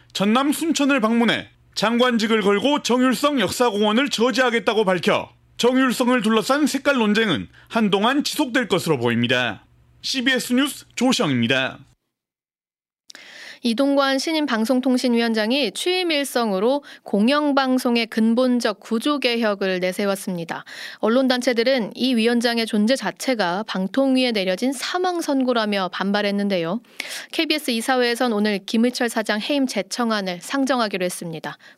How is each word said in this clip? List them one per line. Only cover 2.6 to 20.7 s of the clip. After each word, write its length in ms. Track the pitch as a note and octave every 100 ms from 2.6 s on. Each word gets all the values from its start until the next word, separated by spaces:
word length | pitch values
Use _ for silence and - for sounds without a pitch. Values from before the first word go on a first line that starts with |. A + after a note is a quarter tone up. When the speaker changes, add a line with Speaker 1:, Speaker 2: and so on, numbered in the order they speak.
| B3 C#4+
Speaker 1:
정율성 580 | C#4+ B3 B3+ A3+ D4 C#4+
역사공원을 720 | F#3 - B3 G3+ G#3 G#3+ C#4
저지하겠다고 760 | - A#3+ A#3 B3+ A3+ G3 G#3+
밝혀 460 | G3 F3+ F3 C#3 F2 _ _ -
정율성을 640 | A#3 B3+ C4 A3 A#3+ B3+
둘러싼 440 | A3 A3+ - C#4 D4
색깔 300 | C#4 C#4+ C4+
논쟁은 500 | G#3+ G#3 A3 B2+ F2 - -
한동안 560 | A3+ G#3+ G3 A3 C#4
지속될 440 | - - D4+ A#3+ A#3
것으로 300 | F3+ - C#3+
보입니다. 680 | A#2+ A#2 A#2+ B2+ B2 F#2+ - _ _ _
씨비에스 500 | - C4 B3 B3+ -
뉴스 320 | B3 C#4+ - -
조시영입니다. 840 | - B3+ - F#3 B2+ A#2 C3 C3 - - _ _ _ _ _ _ _ _ _ _ _ - - - - - -
Speaker 2:
이동관 540 | A#3+ A3+ C#4 C#4 C4+ C4+
신임 260 | D4+ D#4+
방송통신위원장이 1300 | D4 A3 A3 B3+ C4 B3+ B3+ A#3 A#3 A3 G#3+ C4+ A#3+
취임 400 | - F4 F#4 F4+
일성으로 720 | D4 C#4 B3 A3+ F#3+ A3 C#4+ - -
공영방송의 1000 | - G3+ A3 D4 D4 C#4 C4 B3+ B3+ A#3+ A3+
근본적 720 | A#3 A3 A#3 B3+ B3 A#3 G#3
구조 400 | - A3+ D4 D4
개혁을 580 | B3+ A#3 A3 G3+ F#3+ F#3
내세웠습니다. 840 | F#3 F#3 G3+ G3 G3 F3 E3 D3 -